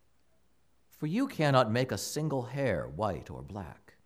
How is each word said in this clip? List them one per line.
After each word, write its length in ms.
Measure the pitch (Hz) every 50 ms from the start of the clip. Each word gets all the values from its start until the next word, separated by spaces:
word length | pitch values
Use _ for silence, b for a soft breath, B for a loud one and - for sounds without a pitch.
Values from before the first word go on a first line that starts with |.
| _ _ _ _ _ _ _ _ _ _ _ _ _ _ _ _ _ _
for 160 | - - 151
you 220 | 151 175 240 277
cannot 440 | 269 - - 156 143 131 127 127 110
make 200 | 110 123 131 127
a 60 | 113
single 460 | - - - - 147 156 151 139 131 117
hair 460 | 117 131 143 139 120 92 76 58 64
white 400 | 71 82 107 101 85 67 - -
or 120 | - 64
black. 520 | 71 - 95 104 90 69 - - _ - - _ _